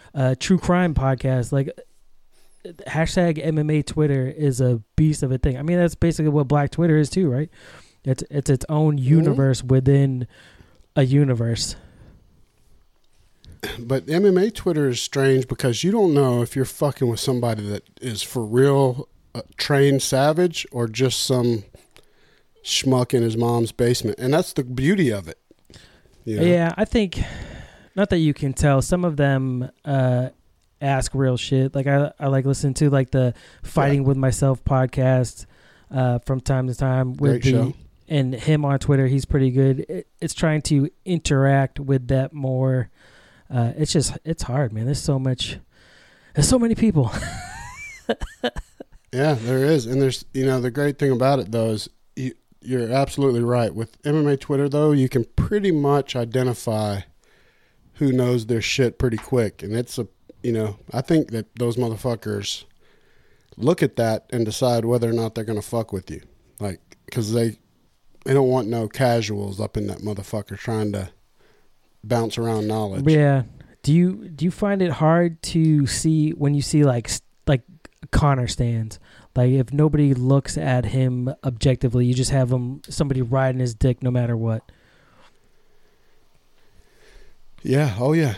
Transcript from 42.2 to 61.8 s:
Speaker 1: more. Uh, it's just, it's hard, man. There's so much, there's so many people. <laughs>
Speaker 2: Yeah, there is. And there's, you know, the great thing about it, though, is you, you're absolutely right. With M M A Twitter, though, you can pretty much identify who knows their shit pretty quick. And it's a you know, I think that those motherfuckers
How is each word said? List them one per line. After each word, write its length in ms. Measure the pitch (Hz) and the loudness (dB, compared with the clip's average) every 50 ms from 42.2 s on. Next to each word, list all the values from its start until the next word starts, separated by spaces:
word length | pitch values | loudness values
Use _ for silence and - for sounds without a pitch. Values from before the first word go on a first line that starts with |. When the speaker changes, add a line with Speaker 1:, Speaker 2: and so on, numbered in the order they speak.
| 135 131 156 | -2 -4 -6
Speaker 1:
more. 560 | 147 135 131 131 127 131 131 127 131 113 - _ _ _ - - - _ _ _ _ _ - | -6 -6 -4 -2 0 0 0 0 0 -2 -6 _ _ _ -20 -20 -20 _ _ _ _ _ -6
Uh, 220 | - 120 117 117 - | -2 -2 -2 0 -2
it's 160 | 151 156 - - | -2 -2 0 0
just, 240 | 156 127 - - - - | 0 0 -2 -4 -8 -8
it's 180 | 156 165 - - | -8 -6 -6 -6
hard, 300 | - 120 143 143 110 107 | -4 -2 -2 -2 -2 -4
man. 100 | 107 113 | -4 -4
There's 180 | 131 143 - | -2 -4 -2
so 160 | - - 139 | -2 -2 -2
much, 400 | 135 131 131 127 - - - - - - _ _ _ _ _ _ - _ _ _ _ _ _ - | 0 0 -2 -4 -4 -6 -8 -10 -12 -16 _ _ _ _ _ _ -20 _ _ _ _ _ _ -2
there's 160 | 147 143 - | 0 2 4
so 100 | 254 247 | 4 4
many 160 | 233 226 214 | 2 2 0
people. 340 | - 226 214 175 151 123 107 - | 2 2 2 4 2 2 0 -2
<laughs> 40 | - - 698 719 740 719 784 855 906 932 988 1047 1077 1077 1077 1077 - - - - - - - - - - - - - - _ _ - - _ - - _ _ | -6 -8 -8 -10 -12 -14 -14 -14 -16 -16 -16 -16 -16 -18 -18 -18 -8 -6 -6 -6 -6 -8 -12 -10 -8 -8 -8 -8 -10 -14 _ _ -20 -20 _ -20 -20 _ _
Speaker 2:
Yeah, 220 | 123 127 143 156 143 | -2 0 0 0 0
there 280 | 113 113 120 131 131 135 | 0 -2 -2 0 0 2
is. 220 | 147 160 139 110 | 2 2 2 0
And 160 | 117 127 135 | 0 0 0
there's, 240 | 139 131 120 - - - - | 0 0 0 -4 -10 -8 -4
you 120 | 135 131 | -2 0
know, 140 | 135 131 127 | 0 0 0
the 120 | 120 127 | -2 -2
great 260 | 113 143 143 147 139 | -2 -2 -2 -2 -2
thing 140 | - 147 135 | 0 0 0
about 280 | 131 117 127 135 143 131 | 2 2 2 2 2 0
it, 120 | 92 98 | -2 -2
though, 180 | 117 117 113 113 | -2 -2 0 0
is 180 | 110 104 - - _ _ _ _ - | -2 -4 -6 -12 _ _ _ _ -10
you, 180 | 135 131 127 - _ _ _ _ _ | -8 -8 -8 -8 _ _ _ _ _
you're 300 | - 123 131 123 117 110 | -8 -4 -4 -4 -2 0
absolutely 500 | 127 139 110 - - 143 139 135 120 117 120 | 0 0 0 0 0 0 0 2 2 2 0
right. 300 | 120 123 120 117 101 73 | 2 2 0 0 -2 -4
With 220 | 107 113 - _ _ - | -6 -10 -10 _ _ -4
M 120 | 143 147 | 0 0
M 100 | 156 147 | 2 2
A 80 | 143 139 | 2 0
Twitter, 300 | 135 - - 143 135 143 | 0 -2 -2 -2 0 0
though, 240 | 143 143 147 151 151 | 0 0 2 4 4
you 160 | 147 139 131 | 4 4 2
can 180 | 127 - 123 113 - - | 2 0 -2 -2 -2 -2
pretty 360 | - - - 208 208 202 196 | -2 0 0 0 0 2 2
much 440 | 165 147 143 143 143 143 135 - - | 2 2 2 2 2 2 0 -2 -4
identify 840 | 123 120 117 113 131 127 127 113 - - 117 107 107 107 104 101 98 - - _ _ _ _ _ _ _ _ _ _ _ _ _ _ _ _ _ | -6 -4 -2 -2 0 0 0 -2 -4 -4 -4 -2 -2 -2 -2 -4 -6 -8 -12 _ _ _ _ _ _ _ _ _ _ _ _ _ _ _ _ _
who 180 | - - 135 | -2 0 2
knows 360 | 127 127 123 123 123 120 110 | 2 2 2 2 0 0 -2
their 140 | 110 120 113 | -2 -2 -2
shit 360 | - - - - 127 113 - | -2 -2 0 0 0 0 0
pretty 200 | - 131 123 113 | -2 -2 -2 -2
quick. 440 | 107 - - 131 123 110 98 - - | -4 -4 -2 0 0 0 -2 -4 -8
And 140 | 82 98 107 | -10 -6 -6
it's 240 | 120 123 - - 131 | -6 -6 -6 -8 -10
a 80 | 113 - _ _ _ - - _ - | -10 -10 _ _ _ -20 -16 _ -4
you 80 | 123 | -4
know, 260 | 113 110 110 104 101 - - - | -2 -2 -2 -4 -6 -10 -14 -10
I 100 | - 123 | -8 -4
think 300 | - - 170 156 - - | 0 2 2 2 0 0
that 240 | 113 113 104 - - | -4 -8 -8 -8 -6
those 220 | - 123 120 113 | -4 -4 -2 -2
motherfuckers 880 | 127 | -2